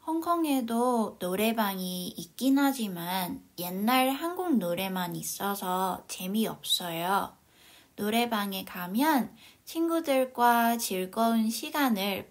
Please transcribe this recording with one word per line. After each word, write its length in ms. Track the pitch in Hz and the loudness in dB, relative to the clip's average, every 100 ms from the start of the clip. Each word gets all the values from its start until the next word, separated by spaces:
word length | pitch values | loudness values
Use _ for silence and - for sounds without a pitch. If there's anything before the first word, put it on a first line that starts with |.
| - | -2
홍콩에도 1080 | 330 339 339 311 269 233 233 247 240 214 - | -2 0 0 2 0 0 2 2 2 0 -2
노래방이 880 | 180 190 220 226 208 190 185 180 180 | -4 0 2 2 0 -2 -6 -6 -8
있긴 500 | - 170 - 254 269 | -10 -14 -2 4 4
하지만 800 | 277 262 214 175 170 190 175 - - - | 4 2 -4 -4 -4 -4 -4 -8 -12 -12
옛날 520 | 175 185 214 254 262 | -8 -2 2 4 4
한국 480 | 277 330 359 359 254 | 0 -4 -4 0 0
노래만 580 | 180 175 190 185 175 165 | 0 -2 -2 -4 -4 -6
있어서 880 | - - 196 202 185 185 190 - - | -8 -6 -4 -4 -2 -2 -2 -4 -10
재미없어요. 1200 | - 185 208 220 147 - - 180 165 175 196 - - _ _ - - _ - | -10 -4 0 0 -2 -4 -4 -2 -4 0 0 -2 -10 _ _ -20 -20 _ -6
노래방에 720 | 208 226 240 220 202 190 185 | 0 0 0 0 -2 -6 -8
가면 680 | 190 180 208 302 285 - - - - | -10 -4 2 4 4 2 -6 -20 -20
친구들과 1120 | - 330 330 330 320 269 254 - 240 233 233 233 | -10 -2 0 0 2 2 2 4 4 6 4 2
즐거운 720 | 233 185 185 220 226 226 220 | -2 -4 -4 0 2 4 2
시간을 800 | 226 302 302 269 202 202 190 - | -2 -4 0 2 2 0 -4 -8